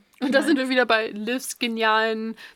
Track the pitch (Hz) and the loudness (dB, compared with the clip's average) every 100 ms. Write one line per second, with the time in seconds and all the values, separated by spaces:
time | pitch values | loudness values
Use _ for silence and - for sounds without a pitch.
0 | _ _ 254 269 285 277 262 254 240 220 | _ _ 0 2 2 2 2 0 2 2
1 | 220 202 214 254 - - 240 226 220 220 | 0 -6 -6 -6 -6 -6 -4 0 2 2
2 | 220 220 220 220 - | 0 -2 -6 -10 -18